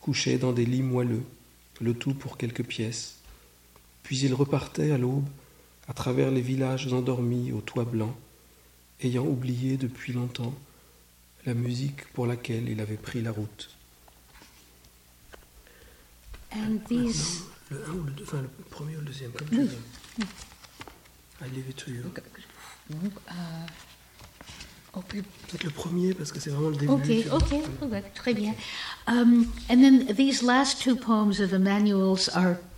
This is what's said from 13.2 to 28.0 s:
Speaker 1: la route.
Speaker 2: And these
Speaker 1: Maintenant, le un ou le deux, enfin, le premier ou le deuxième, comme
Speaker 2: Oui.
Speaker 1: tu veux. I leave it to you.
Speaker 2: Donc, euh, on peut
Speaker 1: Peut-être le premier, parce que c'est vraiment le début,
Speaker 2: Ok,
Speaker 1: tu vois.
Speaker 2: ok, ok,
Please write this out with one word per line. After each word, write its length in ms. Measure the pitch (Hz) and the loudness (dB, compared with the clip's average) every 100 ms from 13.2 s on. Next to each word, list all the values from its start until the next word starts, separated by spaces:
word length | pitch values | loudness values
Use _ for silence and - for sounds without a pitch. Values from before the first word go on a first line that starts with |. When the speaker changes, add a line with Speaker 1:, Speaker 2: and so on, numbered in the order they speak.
Speaker 1:
la 80 | 117 | -4
route. 400 | 107 107 - - - - _ - _ - - - - - - - - - - - - - - - - - - - - - - - | -4 -6 -10 -20 -20 -20 _ -20 _ -20 -20 -20 -20 -20 -20 -20 -20 -20 -20 -20 -20 -20 -20 -20 -20 -20 -20 -20 -20 -20 -18 -12
Speaker 2:
And 260 | 220 214 214 - | -6 -2 -4 0
these 540 | 240 240 165 160 175 - - - | 0 0 0 -4 -6 -10 -18 -14
Speaker 1:
Maintenant, 160 | 139 147 | -12 -8
le 40 | |
un 40 | 180 | -6
ou 40 | |
le 60 | 151 | -6
deux, 100 | 135 | -8
enfin, 160 | 208 147 | -8 -6
le 220 | 131 - - | -6 -10 -20
premier 260 | - 147 160 | -12 -10 -10
ou 40 | |
le 60 | 147 | -10
deuxième, 260 | 135 127 | -10 -12
comme 160 | - 147 | -10 -2
Speaker 2:
Oui. 60 | 233 | 0
Speaker 1:
tu 640 | 269 120 117 - - - | 0 -2 -14 -18 -18 -8
veux. 40 | 202 - - - - - - - - - - - | -8 -8 -20 -20 -20 -20 -20 -20 -20 -20 -20 -16
I 80 | 131 | -12
leave 140 | 131 131 | -10 -10
it 80 | 131 | -12
to 140 | - | -10
you. 120 | 120 123 - - - - - - - - | -10 -10 -12 -16 -20 -20 -20 -20 -20 -14
Speaker 2:
Donc, 240 | 156 196 202 - | -6 -6 -6 -14
euh, 40 | 175 170 165 165 165 - - - - - - - - - - - | -10 -10 -10 -12 -16 -20 -20 -20 -20 -20 -20 -20 -18 -18 -20 -16
on 60 | 190 | -16
peut 220 | 180 202 190 - - | -10 -10 -10 -14 -14
Speaker 1:
Peut-être 160 | 175 | -8
le 60 | 170 | -8
premier, 440 | 147 170 175 180 | -6 -4 0 0
parce 180 | 185 147 | 0 -6
que 80 | - | -8
c'est 100 | 151 | -6
vraiment 200 | 143 156 | -2 0
le 60 | 147 | 0
début, 160 | 147 | 2
Speaker 2:
Ok, 100 | 269 147 | 4 4
Speaker 1:
tu 160 | 226 226 | 2 2
vois. 100 | 269 | 2
Speaker 2:
ok, 160 | - 285 311 - | 2 2 -2 -6
ok, 320 | 285 202 | -6 -6